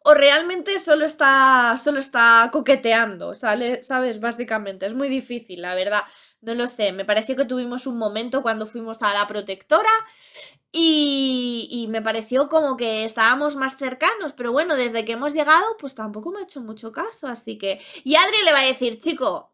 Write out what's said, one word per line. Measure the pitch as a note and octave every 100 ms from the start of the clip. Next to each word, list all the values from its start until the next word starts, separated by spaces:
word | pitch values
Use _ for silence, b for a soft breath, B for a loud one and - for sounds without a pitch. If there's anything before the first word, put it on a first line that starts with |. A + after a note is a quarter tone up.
o | G#4+
realmente | D4 C#4 D4 F4 F#4 G4 G4
solo | - D#4 D#4
está, | - C#4 C4+ C4 B3+ A#3+ B3
solo | D4 C#4
está | C4+ B3 A#3 A#3 A#3
coqueteando, | D#4 A#3+ C4+ A#3 A3+ A3+ F3+ E3+
¿sale? | F#3+ A#3 G#3+ A#3+ B3
¿Sabes? | - B3+ B3+ G#3+
Básicamente, | A#3 A#3 A3 A3 G3+ F#3+ G3
es |
muy | B3 C#4
difícil, | C4 C4 A#3+ A#3 E3+
la | F3
verdad. | F#3 F#3+ G#3 - b b b
No | A3
lo | A#3+ B3
sé, | - G3+
me | F#3 G3
pareció | G#3 A3 C4
que | B3
tuvimos | B3+ A#3+ B3 C4+
un | A#3+
momento | G#3+ G#3 A#3+ C4
cuando | B3 A3 G#3+
fuimos | A#3 A3+ A3+
a | G#3+
la | G3+ G#3
protectora | G#3 G3+ F#3+ - D#4 G#4+ A4 - B B B B B _
y, | D#4+ E4 D#4 D4 C#4 C4+ B3+ B3 A#3 A3
y | A#3+ A3+
me | A3
pareció | A3 A3+ G#3+ B3+ C#4+
como | D#4+ D4 A#3+
que | A#3 A3
estábamos | A3 A3+ A3+ C4 D4 C#4+
más | C4 C4
cercanos, | C4+ C4 E4+ A4+ E4
pero | - A#3+
bueno, | B3+ F4 C#4
desde | A#3+ A3+ A3
que |
hemos | A#3 C#4+
llegado, | D4+ D4 D#4+ G#4+ G#4+
pues | C#4
tampoco | - A3 G#3 D#4
me | G4+
ha |
hecho | F#4 C#4+
mucho | A3 A3 A3+
caso, | A3 A4+ - C4+
así | A#3 - G#3+
que... | G3 F#3+ B E4+
Y | C4 D4+
Adri | F#4+ G#4+
le | F#4
va | C#4+
a | C4
decir, | C4 B3 A3
chico, | D#4+ D#4+ B3 - -